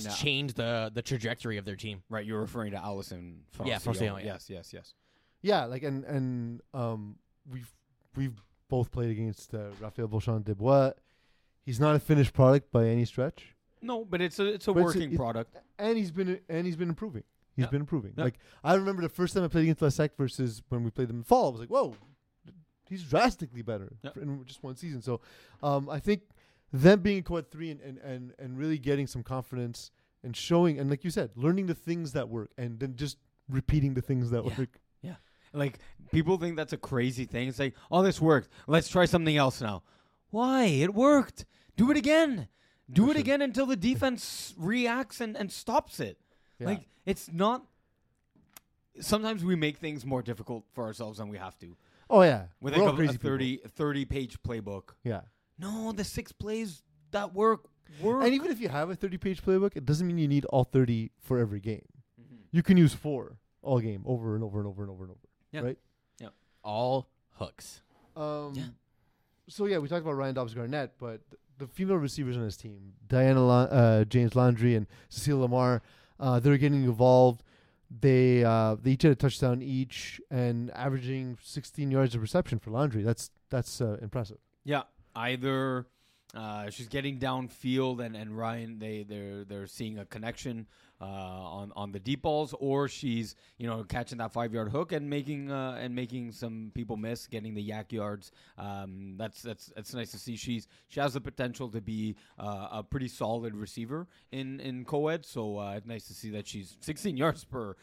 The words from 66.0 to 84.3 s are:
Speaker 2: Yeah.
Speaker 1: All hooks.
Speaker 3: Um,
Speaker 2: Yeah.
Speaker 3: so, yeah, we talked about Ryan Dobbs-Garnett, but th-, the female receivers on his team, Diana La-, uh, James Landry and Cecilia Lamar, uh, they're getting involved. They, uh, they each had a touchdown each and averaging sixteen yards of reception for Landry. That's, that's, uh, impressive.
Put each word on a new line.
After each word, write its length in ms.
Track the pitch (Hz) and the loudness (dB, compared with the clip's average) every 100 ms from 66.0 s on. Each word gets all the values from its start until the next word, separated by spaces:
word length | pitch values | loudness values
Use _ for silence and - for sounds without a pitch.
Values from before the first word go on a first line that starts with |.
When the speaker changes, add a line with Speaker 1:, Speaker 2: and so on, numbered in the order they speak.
| _ - | _ -20
Speaker 2:
Yeah. 100 | 110 - _ _ | -20 -20 _ _
Speaker 1:
All 460 | 107 107 127 131 - _ _ | -6 -2 0 -2 -4 _ _
hooks. 500 | - 98 - - - _ _ _ 160 | -12 -12 -12 -20 -20 _ _ _ -10
Speaker 3:
Um, 380 | 151 147 147 135 | -8 -8 -8 -10
Speaker 2:
Yeah. 80 | 123 120 _ _ _ _ _ _ - | -12 -14 _ _ _ _ _ _ -14
Speaker 3:
so, 180 | - 202 | -4 0
yeah, 120 | 180 | 0
we 100 | 143 | 0
talked 140 | 175 | -2
about 120 | 156 139 | -2 -2
Ryan 200 | 135 131 | -2 -2
Dobbs-Garnett, 600 | 117 117 117 147 127 - | -4 -6 -4 -4 -6 -8
but 240 | 120 110 _ | -12 -12 _
th-, 100 | - _ 135 | -20 _ -16
the 80 | 135 | -12
female 300 | - 190 185 | -4 0 2
receivers 380 | 139 - 127 123 | 0 -2 -2 -2
on 80 | |
his 140 | 110 - | -4 -6
team, 360 | 107 101 98 - - | -12 -16 -18 -20 2
Diana 380 | 127 131 131 123 | 6 8 8 8
La-, 180 | 123 | 8
uh, 400 | 127 135 117 110 104 | 8 8 8 8 6
James 300 | 123 117 127 | 4 4 6
Landry 400 | 123 113 123 110 | 6 6 4 4
and 120 | 101 - - | 0 -8 -14
Cecilia 320 | - 151 135 | -4 0 2
Lamar, 380 | 123 127 123 120 - - _ - | 4 4 4 2 -2 -18 _ -4
uh, 200 | 131 123 | 2 4
they're 180 | 139 139 | 6 6
getting 260 | 143 143 | 6 4
involved. 600 | 127 110 127 127 127 117 - _ _ _ - 117 | 2 6 8 10 8 6 -6 _ _ _ -20 2
They, 440 | 139 127 127 123 | 4 6 6 6
uh, 340 | 117 113 110 110 | 6 4 2 2
they 100 | 127 | 2
each 120 | 135 | 4
had 80 | 160 | 6
a 40 | 131 | 6
touchdown 460 | 135 - 131 123 | 2 2 0 0
each 580 | 135 131 127 - - - - | -2 -4 -4 -8 -12 -14 -6
and 400 | 127 123 117 120 | -2 0 -2 -6
averaging 640 | - 135 135 123 135 127 120 | -6 -4 -4 -4 -6 -6 -10
sixteen 480 | - 143 - - 139 | -12 -12 -10 -4 0
yards 240 | 135 131 117 | 4 4 2
of 60 | |
reception 360 | 110 180 - 117 | 0 0 0 -4
for 140 | 107 | -2
Landry. 320 | 117 147 110 | 0 0 2
That's, 260 | 107 117 - _ _ | 0 0 -6 _ _
that's, 320 | 127 - - | -4 -4 -4
uh, 160 | 113 104 | -4 -4
impressive. 360 | 104 127 104 | -6 -6 -8